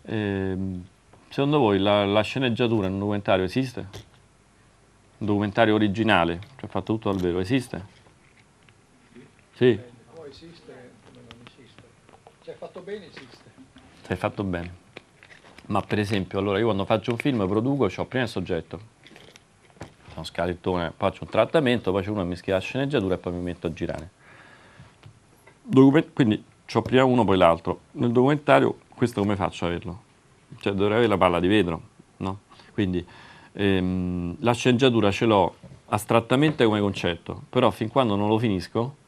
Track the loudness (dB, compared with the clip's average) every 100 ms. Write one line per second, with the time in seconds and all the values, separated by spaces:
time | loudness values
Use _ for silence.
0 | -8 -4 -2 -2 -4 -4 -6 -8 -12 _
1 | _ -20 _ -4 0 2 4 4 4 2
2 | 4 2 0 -2 -2 0 0 0 -2 -2
3 | -4 -4 0 0 2 -2 -6 -8 -14 -16
4 | -20 _ _ _ _ _ _ _ _ _
5 | _ _ -4 -2 -2 2 4 4 2 0
6 | 2 4 4 -2 -10 -16 -8 -8 -4 -4
7 | -2 -2 0 -2 0 -2 -2 -12 -14 -20
8 | -20 _ _ _ _ _ _ _ _ _
9 | _ -20 -20 _ _ 2 2 2 -4 -20
10 | -20 -20 -20 -20 -20 -20 -20 -20 -20 -20
11 | -20 -20 -20 -20 -20 _ -20 -20 -20 _
12 | _ -20 -20 _ -20 -18 -16 -18 -14 -14
13 | -16 -20 -20 -20 -20 -20 -20 -20 -20 -20
14 | -8 -6 -4 -4 -4 -4 -8 -14 _ -20
15 | _ _ -20 -20 -20 -20 -6 -6 -4 -4
16 | -2 -2 -4 -4 -2 0 0 -2 0 -2
17 | -2 -4 -2 0 0 0 0 0 -2 -2
18 | -6 -4 -4 -6 -4 -6 -6 -16 -18 _
19 | -20 -20 -20 -20 _ _ _ _ -20 _
20 | -20 -16 -12 -4 -4 -2 -2 -2 -2 -2
21 | -4 -4 -6 0 2 2 2 0 0 -2
22 | -2 -4 -4 -6 -2 -2 -2 -4 -2 -2
23 | -2 -2 -4 -6 -8 -6 -8 -6 -8 -8
24 | -12 _ -20 -20 -20 -20 -20 -20 -20 _
25 | -20 -20 _ _ -20 _ 0 6 6 6
26 | 0 0 0 0 -4 _ -4 -4 2 2
27 | 4 4 2 6 6 4 -2 -8 _ -4
28 | 0 2 2 2 4 4 4 -4 _ -4
29 | -4 0 -2 0 -2 -4 -6 -4 -8 -14
30 | _ _ _ _ _ -10 -6 -2 0 2
31 | 2 4 2 4 2 4 2 -2 -10 _
32 | -20 _ -8 -8 _ -20 -16 -4 -2 -2
33 | -6 -18 -20 -20 -20 -2 0 2 0 -2
34 | -4 -4 -6 -4 -2 0 2 4 4 4
35 | 2 2 2 4 2 -2 -20 -20 _ -6
36 | 2 0 2 2 2 2 2 2 0 -2
37 | -4 -4 -8 -14 -4 0 2 0 -2 0
38 | 0 0 0 0 2 -2 -2 -4 -4 -8